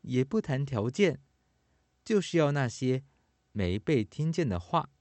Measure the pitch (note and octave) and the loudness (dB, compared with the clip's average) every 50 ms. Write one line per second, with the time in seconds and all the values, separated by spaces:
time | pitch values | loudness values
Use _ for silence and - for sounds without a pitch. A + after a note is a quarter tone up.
0 | - - B2 B2+ C3+ C#3 - A3 - - C3+ C3 C#3+ C#3 C3+ G#2+ G2+ B2 B2+ - | -8 -2 -2 -2 0 0 -2 -4 -2 -2 -2 -2 -2 -2 -2 -2 -2 -2 2 2
1 | G3+ F3 C#3 - _ _ _ _ _ _ _ _ _ _ _ _ _ _ _ _ | 2 2 2 -2 _ _ _ _ _ _ _ _ _ _ _ _ _ _ _ _
2 | _ - A3+ G3+ F3 - - E3 D3+ C#3+ C#3+ C#3+ C3+ A#2+ - - C3 B2+ B2+ C3+ | _ 0 0 0 0 2 2 2 2 2 2 0 -2 -2 -2 -2 0 0 0 -2
3 | C#3 _ _ _ _ _ _ _ _ _ _ G#2 F#2+ F2 F#2 G#2+ - - D#3 B2 | -4 _ _ _ _ _ _ _ _ _ _ -2 0 0 0 -2 0 2 2 2
4 | G#2 - - - D3+ D#3+ D#3+ - E3 B2+ F#2 F2 - - - E3 - - _ _ | 0 -2 -4 -4 -2 -2 0 0 0 0 -2 -4 -4 -2 -2 -2 -2 -4 _ _